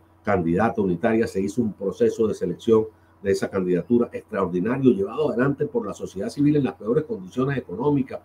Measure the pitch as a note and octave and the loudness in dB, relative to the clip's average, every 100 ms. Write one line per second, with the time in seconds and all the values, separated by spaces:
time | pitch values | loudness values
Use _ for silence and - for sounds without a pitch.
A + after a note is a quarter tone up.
0 | _ _ - G2 E2 F2+ A2+ A2+ G2 E2+ | _ _ -2 0 2 2 2 0 0 0
1 | A2+ A2+ A2 F#2+ G2 - A2 - G2 - | 2 2 0 -2 -4 -2 -2 -2 -4 2
2 | A#2 - A2 - F2+ E2+ A2+ A2 G#2+ - | 0 2 0 0 -4 -2 4 4 2 -8
3 | _ _ G2 F#2+ A2+ G2+ F2+ F2 - A#2+ | _ _ -2 0 0 -2 0 0 2 2
4 | A#2 F#2+ - G2+ F#2 F2 G#2 C#3 C3 G2 | 2 -6 -6 -4 -2 -2 -2 2 4 4
5 | G2 B2 D3 A2 C#3 C#3 D3 A#2+ G#2 F2 | -2 -2 -2 0 0 0 -2 -4 -4 -8
6 | F#2+ F#2 A2 C#3+ D3 D3+ A#2+ - G#2 B2+ | -10 -8 -6 0 2 4 0 -4 -2 -2
7 | - G#2 F#2 B2 C3+ C3+ - F#2 C#3+ C#3+ | -2 -8 -8 -4 -2 -4 -6 -4 0 0
8 | - G#2+ | -2 -8